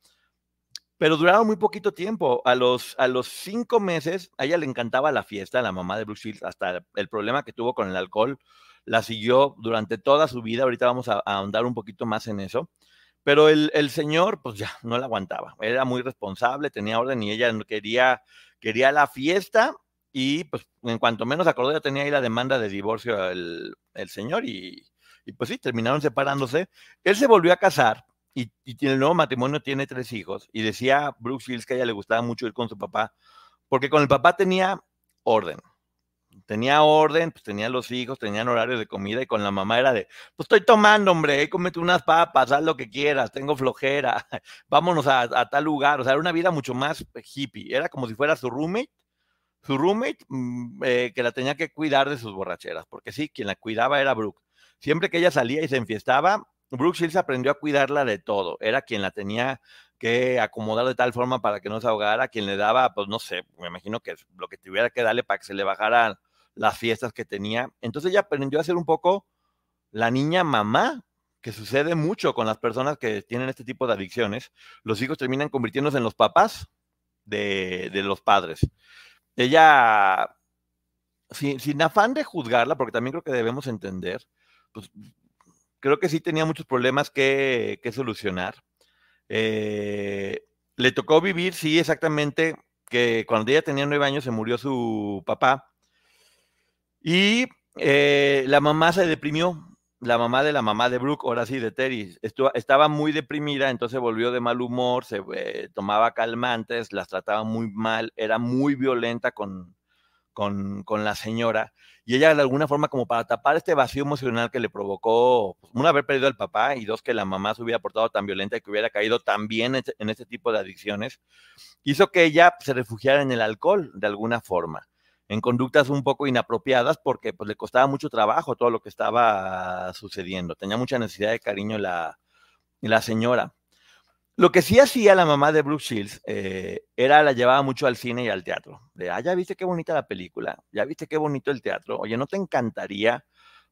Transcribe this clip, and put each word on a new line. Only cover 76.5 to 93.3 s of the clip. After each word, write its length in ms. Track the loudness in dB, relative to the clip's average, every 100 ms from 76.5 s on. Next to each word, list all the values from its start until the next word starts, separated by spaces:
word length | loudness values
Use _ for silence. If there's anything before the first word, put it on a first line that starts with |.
| 0 -18 _ _ _ _ _
de, 680 | -8 -4 -2 -2 -4 -6 -6
de 100 | -4
los 180 | -4 -2
padres. 400 | 2 2 2 -4 -6 _ _ -20 -20 _ _ -2
Ella, 1000 | 4 8 8 8 6 6 4 2 -2 _ _ _ _ _ _ _ _ _ -20
sin, 300 | -8 -6 -4
sin 220 | -4 -2
afán 320 | 0 2 2
de 100 | 0
juzgarla, 520 | -6 -6 0 2 2 0
porque 160 | -2
también 200 | -4 -4
creo 100 | -6
que 100 | -4
debemos 340 | -2 -2 -4 -6
entender, 600 | -8 -8 -8 -6 -8 _ _ _ _ _
pues, 180 | -20 -20 -20 -20 _ _ _ _ _ _ _
creo 180 | 0 2
que 100 | 2
sí 120 | -2
tenía 240 | -2 0
muchos 220 | 0 -4 -2
problemas 440 | 0 2 0 -2
que, 680 | 0 2 2 0 0 -2 -6
que 100 | -8
solucionar. 640 | -6 -6 -4 -4 -4 -6 -10 _ _ _ _ _ _ -8
Eh, 1120 | -2 -2 -2 -4 -4 -6 -6 -6 -6 -6 -10 -12 _ _ 0
le 160 | 0
tocó 280 | 0 4 4
vivir, 340 | 2 -2 -4
sí, 240 | -4 0 2
exactamente, 760 | 2 0 -2 -2 -2 0 -2 -4 _ _ -4
que 340 | 0 2 0
cuando 220 | 0